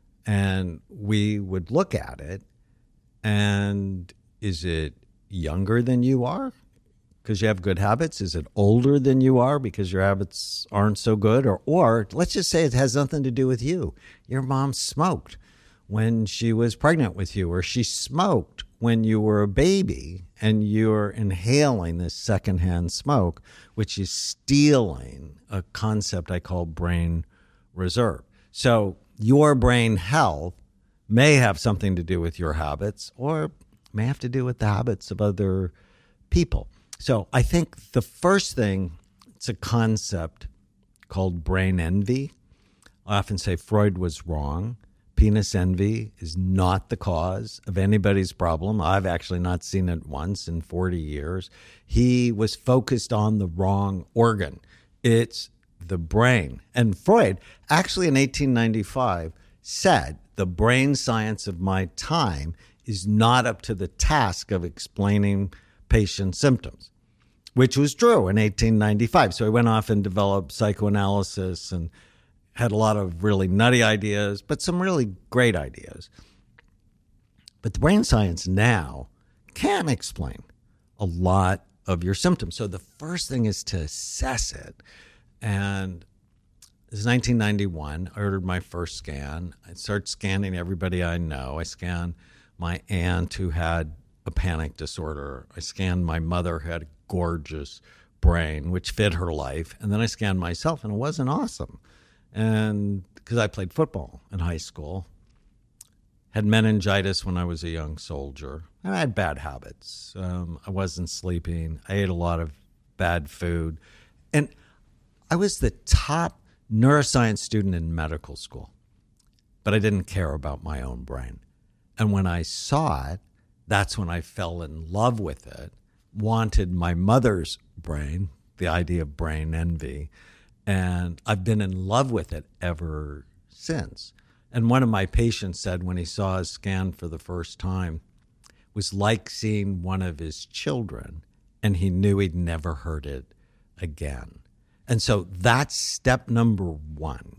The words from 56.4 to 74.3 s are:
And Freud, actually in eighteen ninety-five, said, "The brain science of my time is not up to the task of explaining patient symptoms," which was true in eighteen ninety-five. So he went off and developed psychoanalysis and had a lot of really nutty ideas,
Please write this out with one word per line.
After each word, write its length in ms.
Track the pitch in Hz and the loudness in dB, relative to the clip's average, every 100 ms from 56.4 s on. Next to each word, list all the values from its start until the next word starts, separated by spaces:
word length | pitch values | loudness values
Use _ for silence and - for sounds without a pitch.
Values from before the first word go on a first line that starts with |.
| 73 62 - | 0 -8 -6
And 240 | - 113 92 | 2 2 2
Freud, 400 | - 226 135 95 - - - | 4 6 6 2 -8 -20 0
actually 380 | 151 180 - 175 | 2 2 0 2
in 80 | 135 | 4
eighteen 360 | 139 - 139 | 2 2 2
ninety-five, 800 | 120 113 110 104 - 123 90 82 - _ _ | 2 2 0 -2 -2 -2 -2 -6 -12 _ _
said, 560 | - - 190 143 69 78 _ | -12 0 4 4 2 -8 _
"The 120 | - 92 | -4 -4
brain 480 | 87 110 123 139 139 | 2 4 4 4 2
science 500 | - 113 110 107 - | 0 0 -2 -4 -6
of 140 | 85 | -4
my 260 | 92 95 92 - | 0 0 -2 -6
time 580 | - 165 127 76 73 82 - _ | -4 0 0 -2 -6 -10 -16 _
is 220 | - 98 95 | -8 -6 0
not 400 | 107 113 127 120 | 4 6 4 2
up 160 | 104 | -2
to 120 | - | -6
the 140 | 101 92 | -6 -6
task 640 | - - 156 110 87 - | 0 2 4 2 -2 -4
of 140 | 98 | -4
explaining 880 | 85 - - - 101 104 101 98 98 - _ _ _ | -4 -8 -12 -2 2 2 2 0 -2 -8 _ _ _
patient 480 | 117 101 - 98 87 | 2 2 -2 -4 2
symptoms," 540 | 143 123 - - - _ _ _ _ _ - | 2 2 -2 -16 -20 _ _ _ _ _ -4
which 240 | - 127 135 | 4 4 4
was 160 | 143 | 0
true 340 | - 240 220 92 | 4 6 6 4
in 80 | 101 | 4
eighteen 400 | 107 - 113 110 | 2 4 4 4
ninety-five. 560 | 107 104 117 185 117 | 4 2 4 4 4
So 120 | - | 2
he 60 | 107 | 2
went 180 | 113 117 | 4 4
off 200 | 110 104 | 2 2
and 160 | 104 | 0
developed 480 | 98 95 98 98 90 | 0 0 2 0 -2
psychoanalysis 1200 | - 104 101 104 101 98 101 95 - 92 85 - | -2 -2 0 0 2 2 0 -2 -4 -6 -6 -6
and 160 | 90 82 - _ _ _ _ _ | -6 -6 -10 _ _ _ _ _
had 180 | - 117 | -4 0
a 40 | 104 | 2
lot 200 | 110 104 | 2 2
of 260 | 95 85 | -2 -2
really 240 | 104 98 95 | 2 2 2
nutty 360 | 98 117 123 | 4 4 6
ideas, 580 | 110 107 104 104 101 | 4 2 0 -2 -2